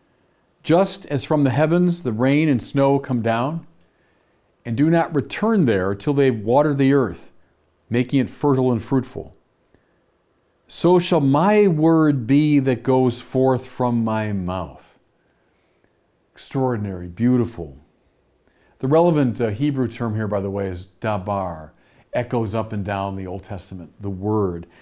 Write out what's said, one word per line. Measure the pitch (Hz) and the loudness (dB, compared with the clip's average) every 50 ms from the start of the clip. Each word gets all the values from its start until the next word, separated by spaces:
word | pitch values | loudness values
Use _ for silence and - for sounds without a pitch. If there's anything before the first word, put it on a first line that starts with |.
| _ _ _ _ _ _ _ _ _ _ _ _ - | _ _ _ _ _ _ _ _ _ _ _ _ -2
just | - 156 175 196 185 - - - | 2 2 4 2 2 -2 -8 -8
as | - 147 135 - | -6 -6 -6 -2
from | - 160 147 143 | 0 0 2 2
the | 135 | 2
heavens | 117 127 156 156 165 175 180 180 170 170 - | 2 2 2 2 4 2 2 2 0 -2 -4
the | 127 | -4
rain | 110 107 123 135 139 147 160 156 | -2 0 0 2 2 2 2 2
and | 139 117 | 0 0
snow | - - - 143 139 139 139 139 | -2 -2 0 2 2 4 2 2
come | 139 - 127 120 | 0 -2 -4 -2
down, | 107 113 113 117 123 139 160 165 - - - _ _ _ _ _ _ _ _ _ _ _ _ _ _ _ _ _ _ | 0 0 0 0 -2 -2 -4 -8 -10 -14 -20 _ _ _ _ _ _ _ _ _ _ _ _ _ _ _ _ _ _
and | 120 117 | -6 -2
do | 110 143 160 | 0 2 2
not | 170 170 160 - 160 | 4 2 0 0 -2
return | 147 - - - - - 226 226 208 170 | -4 -4 -4 -6 -4 -2 0 2 2 2
there | 123 107 95 92 95 101 | 2 2 2 0 0 -2
till | 98 - 151 143 | -4 -4 -2 0
they | 139 139 135 | 2 2 2
water | 123 110 101 107 120 139 151 156 147 | 2 0 -2 0 2 2 2 2 0
the | 135 139 131 | 0 2 2
earth, | 139 143 127 101 82 - - - - _ _ _ _ _ _ _ _ _ _ _ | 4 2 2 0 -4 -8 -14 -20 -20 _ _ _ _ _ _ _ _ _ _ _
making | 110 120 127 127 - 135 | -2 -2 -2 0 0 0
it | 123 101 | 0 -2
fertile | - - - 147 139 131 127 127 | -4 -2 0 0 2 2 2 0
and | 123 110 107 | 0 -2 -2
fruitful, | - 139 131 117 - - - - - - _ _ _ _ _ _ _ _ _ _ _ _ _ _ _ _ _ _ _ _ _ _ _ _ _ _ _ | -2 -2 -2 -2 -4 -8 -14 -14 -14 -18 _ _ _ _ _ _ _ _ _ _ _ _ _ _ _ _ _ _ _ _ _ _ _ _ _ _ _
so | - - - 170 180 180 | -8 0 2 4 4 4
shall | 170 - 180 160 | 4 2 2 2
my | 143 135 135 147 165 202 214 214 208 196 | 4 4 4 4 4 4 4 4 4 4
word | 170 151 156 165 165 160 156 151 143 135 113 110 | 4 4 4 4 4 6 4 4 2 0 0 2
be | 135 143 156 151 147 143 | 2 2 4 4 4 2
that | 131 135 127 120 - | 2 2 0 0 0
goes | 135 131 127 127 127 117 - | 2 2 4 2 2 0 -2
forth | - - - 131 131 131 131 120 - | -8 -6 -2 0 2 2 2 0 -2
from | - - - 127 123 120 117 113 | -8 -6 -4 -2 0 0 0 0
my | 113 110 110 107 107 104 | 0 -2 -2 -2 -4 -4
mouth." | 98 90 87 92 92 85 71 67 - - - _ _ _ _ _ _ _ _ _ _ _ _ _ _ _ _ _ _ _ _ _ _ _ _ _ _ _ _ _ | -4 -4 -4 -4 -6 -6 -8 -12 -16 -20 -20 _ _ _ _ _ _ _ _ _ _ _ _ _ _ _ _ _ _ _ _ _ _ _ _ _ _ _ _ _
Extraordinary, | - - - - 139 131 127 123 110 104 101 95 90 90 90 | -20 -18 -8 -4 -2 0 0 0 -2 -4 -6 -6 -8 -10 -12
beautiful. | 87 87 113 123 127 123 117 - - - 85 73 67 69 - _ _ _ _ _ _ _ _ _ _ _ _ _ _ _ _ _ _ _ | -4 0 2 2 4 4 2 0 -4 -8 -12 -12 -14 -18 -20 _ _ _ _ _ _ _ _ _ _ _ _ _ _ _ _ _ _ _
The | - 131 | -2 2
relevant, | 147 160 170 175 165 151 143 123 107 - | 4 4 4 4 4 2 2 0 0 -2
uh, | 120 113 | -2 -2
Hebrew | 101 101 143 147 139 131 131 113 | -2 -2 -2 -2 0 -2 -2 -4
term | - - 123 113 107 | -4 -4 -4 -4 -2
here, | 110 110 101 | -2 -2 -2
by | 104 101 | -2 -2
the | 98 98 | -2 -4
way, | 98 101 98 95 | -4 -4 -4 -6
is | 92 90 90 - _ _ | -6 -8 -12 -16 _ _
dabar. | - 113 107 101 90 104 101 98 95 90 85 78 78 78 - _ _ _ _ _ _ _ | -4 -4 -4 -4 -4 -4 -4 -4 -4 -6 -8 -10 -14 -18 -20 _ _ _ _ _ _ _
Echoes | - 120 123 123 - 120 113 104 101 | -6 -6 -4 -2 -2 -2 -2 -2 -2
up | 113 110 110 110 | -4 -4 -4 -6
and | 104 98 | -6 -6
down | 98 101 98 98 98 95 | -4 -4 -4 -4 -6 -6
the | 95 95 | -8 -8
Old | 92 90 98 95 | -10 -10 -12 -12
Testament, | - 104 92 - - 95 92 87 78 - - | -12 -14 -14 -14 -14 -16 -16 -16 -18 -18 -12
the | 101 101 | -10 -10
Word. | 98 92 95 104 107 110 101 92 87 85 85 - _ - | -8 -6 -4 -2 0 0 0 0 -2 -6 -10 -14 _ -20